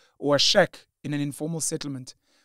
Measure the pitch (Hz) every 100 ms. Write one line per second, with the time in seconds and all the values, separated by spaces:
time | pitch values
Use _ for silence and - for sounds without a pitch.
0 | _ - 143 143 - 208 170 - _ _
1 | - 147 143 - 151 165 - 160 147 131
2 | 127 - _ _